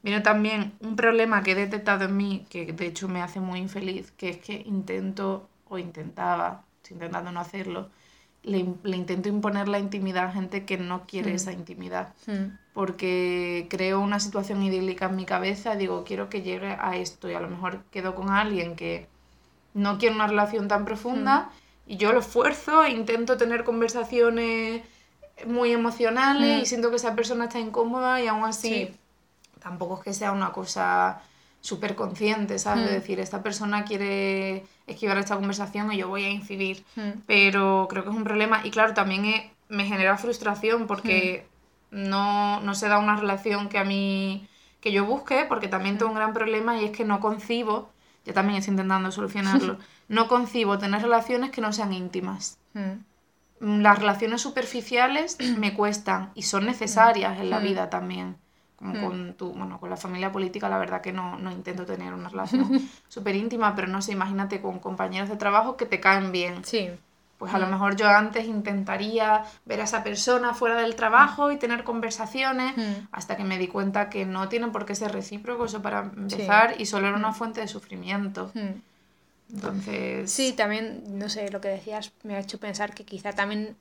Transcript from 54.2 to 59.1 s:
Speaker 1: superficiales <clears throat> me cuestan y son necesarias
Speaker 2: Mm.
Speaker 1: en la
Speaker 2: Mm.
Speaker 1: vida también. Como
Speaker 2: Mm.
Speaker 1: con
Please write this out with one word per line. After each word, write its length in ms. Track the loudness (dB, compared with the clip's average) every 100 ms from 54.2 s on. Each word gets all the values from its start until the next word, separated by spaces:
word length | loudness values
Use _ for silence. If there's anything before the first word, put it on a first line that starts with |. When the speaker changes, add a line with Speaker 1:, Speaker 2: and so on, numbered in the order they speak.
| 0 -2
Speaker 1:
superficiales 960 | -2 -4 -4 -6 -2 2 4 2 -2 -4
<clears throat> 180 | -2 0
me 160 | 0
cuestan 580 | 2 0 0 -2 -2 -4 -6
y 60 |
son 240 | -2 0 0
necesarias 720 | -2 0 8 8 8 2 -2
Speaker 2:
Mm. 40 |
Speaker 1:
en 80 | -2
la 100 | 0
Speaker 2:
Mm. 20 |
Speaker 1:
vida 260 | 2 0 -2
también. 460 | -4 -4 -6 -8 -10 _ _ _ _
Como 200 | -8 -4
Speaker 2:
Mm. 60 |
Speaker 1:
con 280 | -4